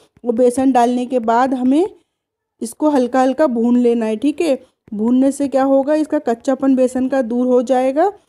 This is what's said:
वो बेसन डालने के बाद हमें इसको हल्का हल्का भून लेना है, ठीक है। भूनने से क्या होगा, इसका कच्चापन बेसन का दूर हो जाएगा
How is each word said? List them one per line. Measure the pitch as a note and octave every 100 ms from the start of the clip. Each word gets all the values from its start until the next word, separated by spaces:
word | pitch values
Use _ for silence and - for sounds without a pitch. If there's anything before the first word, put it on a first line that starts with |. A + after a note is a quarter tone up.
| _ _
वो | A#3+
बेसन | A3+ B3 B3 C4+
डालने | B3 A#3+ B3 B3
के | B3+
बाद | A3 A#3 C4
हमें | C4 B3+ D4 G#4 - _ _ _ _ _ -
इसको | A3+ - D4+
हल्का | C#4+ A#3+ C4
हल्का | C4 C4 D#4
भून | A#3 A#3 B3
लेना | A#3+ A#3 A3
है, | A3
ठीक | C#4+ D4
है। | E4+ B3+ - _ -
भूनने | G#3 A3+ B3+ C4+
से | C#4 C#4+
क्या | C4
होगा, | C4+ C4+ C4+ D4+
इसका | D4+ D4+
कच्चापन | C#4 A#3 - C4 C4+ B3+
बेसन | B3+ B3+ B3+
का | C4+
दूर | A3+ A#3+ B3+
हो | B3
जाएगा | B3 B3+ C4 C#4 F#4+ G4+